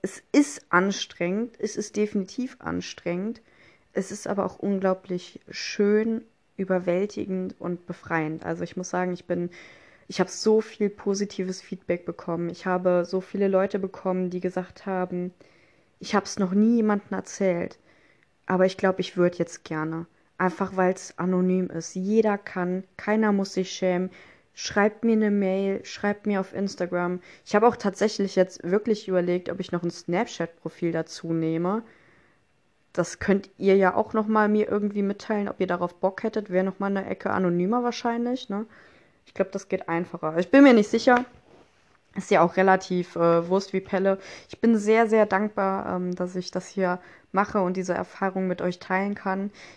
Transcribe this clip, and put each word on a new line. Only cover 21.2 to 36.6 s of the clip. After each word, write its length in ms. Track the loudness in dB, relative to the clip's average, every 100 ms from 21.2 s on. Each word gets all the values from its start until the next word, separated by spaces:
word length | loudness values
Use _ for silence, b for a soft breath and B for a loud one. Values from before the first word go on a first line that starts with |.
| 0 2 2 2 0
ist. 260 | -6 -8
Jeder 440 | -6 2 4 4 2
kann, 460 | -4 -4 -4 -4 -8 -8
keiner 340 | -2 2 4
muss 220 | 2 0
sich 180 | -2 -4
schämen. 380 | -2 0 0 -2 B B B B
Schreibt 500 | -12 -4 2 2 2
mir 80 | 2
eine 180 | 4 4
Mail, 540 | 2 2 0 0 -4
schreibt 420 | -8 -6 -4 -2 -2
mir 140 | -2
auf 140 | -2
Instagram. 680 | -4 -6 -4 -4 -2 -2 -4 B B
Ich 100 | B
hab 80 | 4
auch 140 | 4 4
tatsächlich 600 | 0 0 0 0 0 2
jetzt 260 | 2 0
wirklich 440 | -2 0 2 -2 0
überlegt, 440 | 0 2 0 -2
ob 100 | -8
ich 100 | -4
noch 120 | -4
ein 80 | -4
Snapchat-Profil 1000 | -6 -2 -2 -2 -4 -8 -8 -12 -4 -2
dazu 420 | -2 -4 -8 -4
nehme. 480 | 0 0 0 0 -2 -6 b b b b b b _ _ _ _
Das 240 | -4 -4 -2
könnt 320 | 0 0 0 -2
ihr 180 | 4 6
ja 180 | 4
auch 200 | 2 0
noch 120 | -2 0
mal 220 | 2 4
mir 180 | 2 2
irgendwie 360 | 0 -2 0
mitteilen, 460 | -2 -2 -4 -2 -2
ob 120 | -2
ihr 60 | -2
darauf 280 | -2 -4
Bock 280 | -2 -4 -2
hättet. 280 | -4 -4 -2
Wär 120 | 0